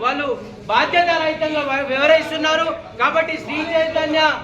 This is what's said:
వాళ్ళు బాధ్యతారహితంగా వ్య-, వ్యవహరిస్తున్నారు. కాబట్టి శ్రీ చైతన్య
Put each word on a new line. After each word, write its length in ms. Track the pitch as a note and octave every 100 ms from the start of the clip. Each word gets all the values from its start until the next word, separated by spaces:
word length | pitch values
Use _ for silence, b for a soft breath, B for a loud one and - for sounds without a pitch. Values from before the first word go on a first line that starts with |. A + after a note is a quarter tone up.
వాళ్ళు 240 | A#3 C#4+ C#4+ A3 - - -
బాధ్యతారహితంగా 880 | A3 D4+ F4+ F4 E4 D#4+ D#4 D#4 D4+ C#4
వ్య-, 160 | C4+ C#4
వ్యవహరిస్తున్నారు. 760 | C4 D4 D#4+ - D#4+ D#4 D#4+ D#4+ - - -
కాబట్టి 360 | B3+ D#4 D#4+ D#4
శ్రీ 160 | - D4 D#4
చైతన్య 480 | E4 D#4+ D#4+ D#4 D#4 D#4 C#4